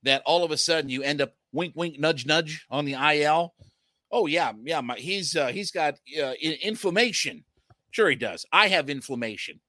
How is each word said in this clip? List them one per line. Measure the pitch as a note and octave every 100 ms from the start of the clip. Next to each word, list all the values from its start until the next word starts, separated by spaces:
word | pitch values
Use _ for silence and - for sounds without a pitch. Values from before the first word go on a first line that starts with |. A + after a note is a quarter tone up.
That | B2+ C3+
all | C3+ E3+
of | E3+
a | D3+
sudden | - D#3+ D3
you | C3
end | C#3 D3
up | C#3 _ _
wink, | C3 F3
wink, | - E3+ C#3
nudge, | D#3 D3+ B2
nudge | D#3 D#3+ D#3+ -
on | C3
the | C#3+
I | C3+ D3 D3+
L. | D3 D#3+ E3+ _ - _ _ _ _
Oh | A#3+ E3+
yeah, | D#3+ C#3+ G#2+
yeah, | B2+ D#3+
my, | B2 A#2
he's, | C3+ G3 D#3 D#3+
uh, | C3+
he's | D3 G3
got, | F#3 D3+ C#3 _ C#3
uh, | C3+
i-, | B2+ D#3 C#3+
inflammation. | F#3 G#3+ G3 F3 A#3+ F3 C#3+ E2 _ _ _ _ _
Sure | - G3+
he | B2
does. | A2 F2 -
I | F3 G#3
have | F#3 C#3
inflammation. | C#3+ - B2 A#2 G#2 - -